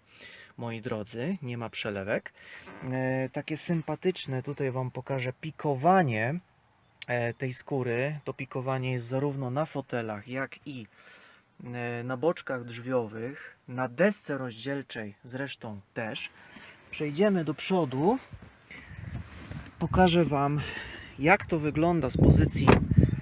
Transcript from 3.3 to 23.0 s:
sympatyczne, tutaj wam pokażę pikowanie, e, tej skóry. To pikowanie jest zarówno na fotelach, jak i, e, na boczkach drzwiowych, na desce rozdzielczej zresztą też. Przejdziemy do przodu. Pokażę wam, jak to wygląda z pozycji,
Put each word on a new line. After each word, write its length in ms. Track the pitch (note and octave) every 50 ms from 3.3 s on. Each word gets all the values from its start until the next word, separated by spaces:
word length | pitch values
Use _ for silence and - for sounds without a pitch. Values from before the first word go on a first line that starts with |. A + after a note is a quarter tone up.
| - D3+ C#3+ - D#3
sympatyczne, 840 | C#3+ - - E3+ E3 D3+ - D3+ - - F#3 F3+ - - - C3 B2+
tutaj 280 | B2+ C#3 C#3+ - C#3+ C3
wam 200 | B2 C3 C3 B2+
pokażę 420 | - C3+ B2 - C#3 C3 B2 B2+ - -
pikowanie, 1000 | - D#3 - - - D3+ C#3 B2+ C#3+ E3+ F#3 F#3+ E3+ C3+ A2+ G#2+ A2 B2 D#3 F3+ - _ _ _ _ _ _ _ _ _ _ - -
e, 280 | - B2 A#2+ A#2 A#2 A2
tej 180 | - C#3 C3
skóry. 680 | B2 - - - D3 C3+ B2 B2 A#2 A#2+ C3 D3 D#3 D3 -
To 100 | D3 -
pikowanie 580 | - C3+ - - C3+ B2 C3+ C3 C3 B2+ B2+
jest 140 | B2+ B2 A#2
zarówno 440 | A#2 C3 C3 C#3+ C#3+ C#3 C#3 C3+ B2
na 160 | B2+ C#3+ D#3+
fotelach, 600 | - - C#3+ C3+ - - A#2+ A#2 A2 G#2 G2+ G#2 B2
jak 380 | B2 C3+ C3+ B2+ - - -
i, 200 | D3+ C#3 B2 G#2+ - _ - - - - - - - - - _ _ _ - -
e, 400 | B2 A#2+ A#2+ A#2+ A#2+ A#2+ A#2+ A#2+
na 120 | B2+ B2+
boczkach 480 | B2 C#3 E3 F3 - - - C3+ B2 A#2+
drzwiowych, 920 | B2 A#2 A#2+ A#2 B2+ C3 B2 A#2 G#2 G#2+ A2 A2+ B2+ C#3+ - - - - _ - -
na 200 | B2+ B2 B2+ B2
desce 500 | A#2+ B2 F3 G#3 G3+ - - - C#3+ C3
rozdzielczej 760 | C3 B2 A2 A2 A2+ C3+ C#3 C#3 B2+ - - A#2+ A2 G#2 G2+ _ -
zresztą 560 | B2 A#2+ C3 C#3 C3 - - - A#2 G#2 G2+ - _ -
też. 360 | B2+ A#2 G#2+ B2+ - - - - - - - - - - - - - - -
Przejdziemy 540 | - - D#3 D3 C#3+ D3+ G3+ G#3+ G3 F3+ D#3
do 100 | C#3+ D3+
przodu. 640 | - - - F#3+ F3+ D#3+ B2+ B2+ C3 D3+ G3 B3 C4 - - - - - - - - - - - - - - - - - - - - - - - - - - - - - - - -
Pokażę 460 | F3 - - F#3 F#3 F3 E3 F3 E3
wam, 360 | C#3 D3 C#3 C#3+ C#3+ D3 D3+ C#3 - - - - - - - - - - -
jak 280 | C3+ D#3+ F#3+ G3+ -
to 120 | - F3+ D#3+
wygląda 520 | D3 D3+ C#3 D3+ D#3+ F3 F3 E3 C3 B2+
z 60 | -
pozycji, 520 | - - - - - - - - - - - - - - - - -